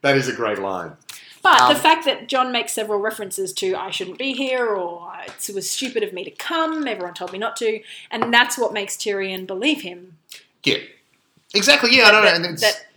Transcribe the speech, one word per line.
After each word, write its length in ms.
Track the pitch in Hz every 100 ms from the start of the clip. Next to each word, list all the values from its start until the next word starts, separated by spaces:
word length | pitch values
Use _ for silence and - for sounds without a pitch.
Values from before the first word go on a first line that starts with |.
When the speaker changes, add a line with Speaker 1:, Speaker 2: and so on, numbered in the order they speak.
Speaker 1:
That 160 | 139 139
is 100 | 127
a 60 |
great 260 | 117 113 101
line. 340 | 98 92 82 - - - - -
Speaker 2:
But 240 | 381 277 247
the 60 | 294
Speaker 1:
Um, 60 |
Speaker 2:
fact 240 | 311 320 294
that 220 | - 233
Jon 240 | 262 254
makes 220 | 247 -
several 260 | - 208 208
references 540 | 214 214 196 196 190
to 220 | - 190 190
"I 160 | 190
shouldn't 260 | 165 185 170
be 160 | 269
here" 320 | 254 269 254 233
or 460 | 202 175 170 175 175 -
"It 260 | - -
was 160 | 196 185
stupid 320 | - 262 233
of 80 | 208
me 100 | 185
to 80 | 190
come, 560 | - - 330 320 320 269
everyone 260 | 208 175
told 180 | 170 180
me 60 | 185
not 180 | 220 -
to," 240 | 226 220 - - -
and 240 | 220 233
that's 240 | 233 240 -
what 160 | 226
makes 240 | 208 196 -
Tyrion 480 | 220 196 190 185 185
believe 360 | 190 269 294
him. 360 | 190 175 185 165 _ - _ _
Speaker 1:
Yeah. 140 | - 107 - _ _ _ _ _ _ 208
Exactly, 400 | 202 285 240 254
yeah, 100 | 220
I 40 |
don't 120 | 214 208
Speaker 2:
That, 140 | 170
Speaker 1:
know. 40 | 175
And 60 | 156
it's 60 |
Speaker 2:
that, 220 | 214 - -